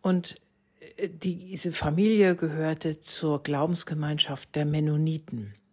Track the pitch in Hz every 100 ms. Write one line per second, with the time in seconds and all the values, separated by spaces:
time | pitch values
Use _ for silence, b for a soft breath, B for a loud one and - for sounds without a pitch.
0 | 190 185 170 - _ _ _ _ - -
1 | 185 170 190 175 185 185 175 160 156 156
2 | 208 220 190 175 160 151 156 156 160 151
3 | - - 160 147 147 143 156 170 - 156
4 | 151 151 - - - 151 147 151 151 151
5 | 156 156 - 117 101 101 _